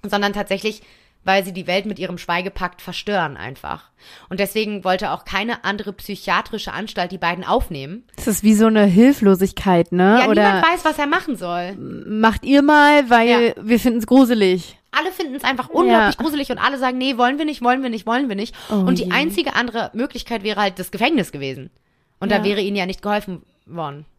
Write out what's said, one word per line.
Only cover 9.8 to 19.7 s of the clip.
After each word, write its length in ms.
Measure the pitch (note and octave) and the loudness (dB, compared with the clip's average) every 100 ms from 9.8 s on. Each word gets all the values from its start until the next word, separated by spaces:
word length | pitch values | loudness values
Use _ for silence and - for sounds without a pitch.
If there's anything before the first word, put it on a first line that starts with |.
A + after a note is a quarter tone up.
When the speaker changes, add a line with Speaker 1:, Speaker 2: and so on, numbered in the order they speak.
| E3+ | 2
Speaker 2:
ne? 240 | F3 F#3 A3+ | 2 4 6
Speaker 1:
Ja, 80 | B3 | 4
Speaker 2:
Oder 160 | G#3 | 4
Speaker 1:
niemand 240 | G#3 F#3+ E4 | 4 4 2
weiß, 160 | F4 | 2
was 160 | - D4+ | -2 -2
er 80 | C#4+ | 0
machen 300 | E4+ F4 A#3 | -2 -2 -8
soll. 400 | F3+ F3 F3 G3 | -6 -6 -6 -10
Speaker 2:
"Macht 680 | - - - G#3+ A3 A3 | -12 -12 -8 0 2 2
ihr 180 | - C#4 | 2 4
mal, 480 | C#4+ D4+ D4 D4 B3+ | 6 6 6 6 6
weil 440 | A#3 A#3 A#3+ A#3 - | 4 6 4 2 0
Speaker 1:
Ja. 100 | G#3+ | 0
Speaker 2:
wir 140 | A#3 | 2
finden's 260 | B3+ A#3 A3 | 2 -2 4
gruselig." 720 | B3+ B3+ A#3+ F#3+ F#3 E3 - _ | 6 6 4 4 2 -2 -20 _
Speaker 1:
Alle 220 | - D#4+ | -4 -4
finden's 320 | F#4 E4 B3 - | -6 -8 -4 -4
einfach 240 | C4 - | -4 -4
unglaublich 460 | C#4+ B3+ A3+ G#3 - | 0 4 4 4 0
Speaker 2:
Ja. 40 | |
Speaker 1:
gruselig 300 | D4+ D4 - | -4 -4 -6
und 60 | A#3+ | -2
alle 200 | A#3+ C#4 | -2 -2
sagen, 200 | B3+ B3+ | -2 -2
"Nee, 200 | C4 A#3+ | -4 0
wollen 200 | B3 C#4+ | 0 0
wir 80 | D#4 | -4
nicht, 180 | D4 | -2
wollen 200 | A#3+ B3+ | 0 0
wir 60 | C4 | -2
nicht, 160 | A3+ G3+ | -6 -4
wollen 220 | A#3 C#4 | -2 -2
wir 80 | G3 | -4
nicht." 180 | A3 - - | -8 -12 -4
Speaker 2:
Oh 60 | G#3+ | 0
Speaker 1:
Und 240 | F#3 F3+ | 2 0
die 60 | F3+ | 0
Speaker 2:
je. 60 | |
Speaker 1:
einzige 440 | G3+ D#4 D#4 D4+ - | -2 -2 -2 -4 -2
andere 360 | A#3+ | -4